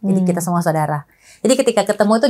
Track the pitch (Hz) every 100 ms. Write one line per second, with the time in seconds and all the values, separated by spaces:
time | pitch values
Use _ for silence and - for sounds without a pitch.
0 | 190 190 180 175 175 175 170 156 151 147
1 | - _ _ - 220 262 240 220 202 202
2 | 208 226